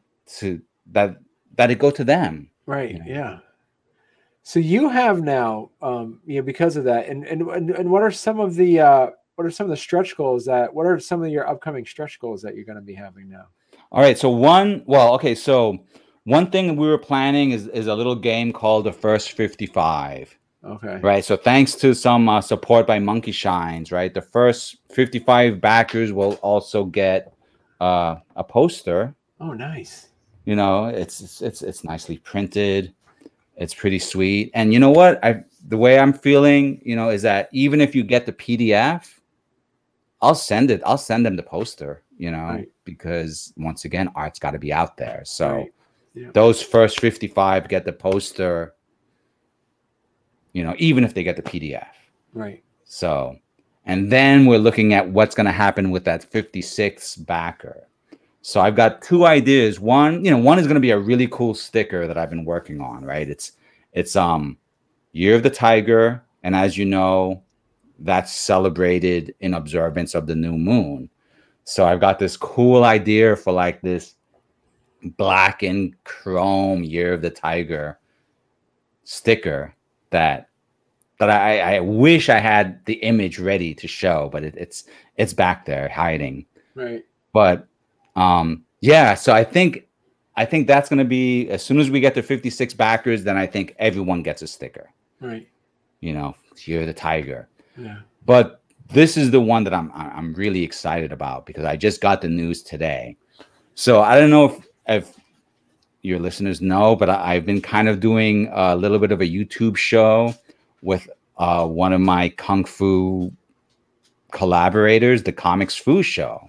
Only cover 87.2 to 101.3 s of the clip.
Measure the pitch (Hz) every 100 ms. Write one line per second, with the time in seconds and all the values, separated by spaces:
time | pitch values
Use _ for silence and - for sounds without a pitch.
87.2 | _ 110 98 90 - _ _ _ _ -
88.2 | 92 87 82 82 _ _ 113 156 127 98
89.2 | - 113 113 175 185 135 - _ _ _
90.2 | _ - 143 160 131 139 143 143 127 127
91.2 | 127 123 123 - - 156 139 135 135 131
92.2 | 110 131 123 - 123 - 110 113 123 113
93.2 | 95 98 92 104 90 - 110 95 92 87
94.2 | 80 73 78 - 65 - - _ _ _
95.2 | 127 113 - _ _ _ _ _ 82 76
96.2 | 71 - _ _ - 82 80 80 80 80
97.2 | 67 64 - _ _ - 113 104 - _
98.2 | - 123 117 - _ _ - 131 160 160
99.2 | 135 127 113 117 98 90 80 71 76 71
100.2 | 82 80 104 92 80 - 85 82 78 71
101.2 | 71